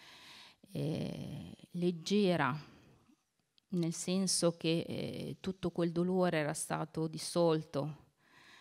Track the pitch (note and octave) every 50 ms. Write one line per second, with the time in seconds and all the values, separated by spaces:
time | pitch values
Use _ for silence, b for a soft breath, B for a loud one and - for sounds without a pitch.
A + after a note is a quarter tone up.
0 | B B B B B B B B B B B B - - G3 D#3 C#3+ D3+ D#3+ -
1 | - - - - - - - - E2+ E2+ - - - - - F3 F3 F3+ F3 D#3+
2 | E3 - G3 G#3+ G#3 F3+ F3 D#3 C#3+ B2+ C3 D3+ B B B B B B B B
3 | B B B _ _ _ _ _ _ _ _ _ _ - - F3 E3+ E3 E3+ -
4 | - - F3+ F#3+ F#3+ F3+ - - F3 E3+ E3+ - - D#3+ E3 E3 - - - -
5 | - - - - - - C#3+ - - F#3+ F#3 - - F3 - - E3+ F3 D#3+ E3+
6 | F3 F3+ F#3 F#3 F3+ F3+ E3+ D#3 D3+ C#3+ D#3 - - - E3 D#3 D#3+ D#3 - D#3+
7 | D#3+ D#3+ D#3 D#3+ - - - F3 E3+ E3 D#3+ D#3 D#3 - - C#3 C#3+ D3+ D3+ -
8 | - _ _ B B B B B B B B B